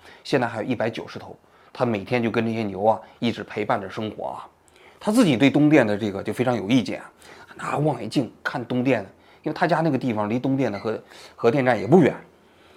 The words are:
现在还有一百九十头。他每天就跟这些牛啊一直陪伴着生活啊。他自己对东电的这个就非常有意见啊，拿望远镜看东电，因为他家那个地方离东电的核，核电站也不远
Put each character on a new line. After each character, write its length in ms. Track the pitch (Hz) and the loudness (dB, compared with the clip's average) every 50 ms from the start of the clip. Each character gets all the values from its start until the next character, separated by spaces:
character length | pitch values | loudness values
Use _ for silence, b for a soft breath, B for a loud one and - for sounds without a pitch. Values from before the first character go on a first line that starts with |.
| B B B B | B B B B
现 180 | B - 151 131 | B -2 0 0
在 60 | 123 | 0
还 120 | 113 113 110 | -2 -4 -6
有 40 | |
一 120 | 101 - 117 | -4 -4 -4
百 160 | - 113 117 | -4 -4 -4
九 160 | - - - | -6 -8 -12
十 120 | - - - | -12 -14 -16
头。 180 | - - - - _ b b b b b | -16 -18 -20 -20 _ b b b b b
他 140 | b - 131 | b -2 -2
每 180 | 120 113 98 95 | 0 0 -2 -2
天 180 | - 123 123 | -2 -2 0
就 80 | 117 113 | 0 0
跟 140 | 104 117 113 | 0 0 -2
这 80 | 113 | -2
些 100 | 113 113 | -2 -4
牛 220 | 110 101 95 92 104 | -4 -4 -4 0 0
啊 160 | 110 107 - B B B B | 0 0 0 B B B B
一 120 | 123 117 | -4 -4
直 120 | - 110 98 | -2 -4 -8
陪 200 | - - 110 104 | -8 -6 -4 -2
伴 160 | - 127 104 | -2 -2 -2
着 80 | 98 95 | -4 -6
生 220 | - 117 110 104 | -8 -8 -8 -8
活 200 | - - - 64 | -8 -8 -10 -10
啊。 180 | 64 - - - _ _ _ b b b b b b b | -10 -12 -14 -18 _ _ _ b b b b b b b
他 140 | - 214 | -4 0
自 120 | 214 262 233 | 4 4 6
己 120 | 165 123 | 6 6
对 120 | 110 139 131 | 6 4 4
东 220 | - 151 151 151 | 6 6 6 6
电 160 | 156 143 117 | 6 6 6
的 100 | 104 104 | 4 2
这 140 | 98 113 101 | -2 -2 -4
个 120 | 95 95 | -4 -6
就 100 | 95 107 | -6 -4
非 120 | 101 - 120 | -4 -2 -2
常 100 | 127 123 | 0 -2
有 140 | 107 95 101 | -2 0 2
意 140 | 131 127 | 2 2
见 180 | 95 107 90 - | 2 0 -6 -10
啊， 100 | - - - B B B B B B B B | -12 -16 -20 B B B B B B B B
拿 240 | B - 160 - 147 | B -8 -4 -2 0
望 200 | 147 151 135 117 | 0 0 -2 -4
远 100 | 104 117 | -6 -4
镜 200 | - 151 117 98 - _ | -2 -2 -2 -2 -6 _
看 200 | - - - 135 113 | -10 -8 -8 -6 -6
东 160 | - 127 123 | -4 -2 0
电， 240 | 123 135 123 107 95 95 - b b b b b | 2 2 0 0 -2 -6 -16 b b b b b
因 80 | b 156 | b -6
为 20 | |
他 140 | - - 185 | -4 -2 0
家 140 | 160 170 151 | 0 2 2
那 80 | 165 160 | 2 2
个 80 | 135 | 0
地 160 | 123 135 127 | 0 0 -2
方 160 | 107 107 104 104 | -2 -2 -2 -2
离 100 | 113 131 | -2 -2
东 180 | 135 135 135 | 0 0 0
电 140 | 135 131 110 | 0 0 -2
的 80 | 101 98 | -2 -4
核， 220 | - 113 110 - - B B B B B B | -6 -6 -6 -6 -10 B B B B B B
核 140 | B - 117 | B 2 2
电 140 | 135 143 123 | 4 4 4
站 160 | 127 120 101 | 2 2 2
也 60 | 95 | 4
不 140 | 113 160 190 | 6 6 8
远 140 | 139 - - - - - _ _ b b b b b b b | 8 6 4 -2 -10 -20 _ _ b b b b b b b